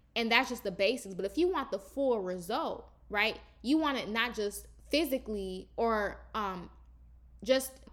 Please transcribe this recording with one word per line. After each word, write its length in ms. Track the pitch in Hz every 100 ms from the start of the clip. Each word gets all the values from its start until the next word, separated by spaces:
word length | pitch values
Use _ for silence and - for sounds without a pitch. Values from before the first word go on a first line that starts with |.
| _ -
and 140 | 226
that's 180 | 233 262
just 160 | 240
the 60 | 202
basics. 440 | 180 196 247 196
But 100 | 180
if 120 | 196 294
you 160 | 359
want 180 | 370 269
the 80 | -
full 420 | - 269 277 226
result, 680 | 185 180 175 254 285 - - - -
right, 280 | 202 220 - - -
you 160 | 226 311
want 200 | 302 262
it 100 | 185
not 260 | 226 240
just 320 | 220 202 202 - - -
physically 800 | - 302 262 - 208 190 185 - -
or, 440 | 226 220 196 - -
um, 360 | 220 202 180 170 - - - - - - -
just 300 | 214 262 262 - -